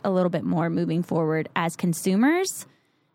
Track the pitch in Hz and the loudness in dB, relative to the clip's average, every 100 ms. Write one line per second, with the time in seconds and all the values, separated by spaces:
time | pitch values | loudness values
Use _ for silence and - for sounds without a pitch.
0 | 202 185 180 170 - 175 170 170 170 160 | -2 0 0 0 -2 0 0 0 0 -2
1 | 175 180 160 160 151 - 170 - 180 165 | 0 0 0 0 -2 -2 -2 -2 -2 0
2 | 190 190 254 339 381 - - _ _ _ | 0 2 4 2 0 -6 -14 _ _ _
3 | _ | _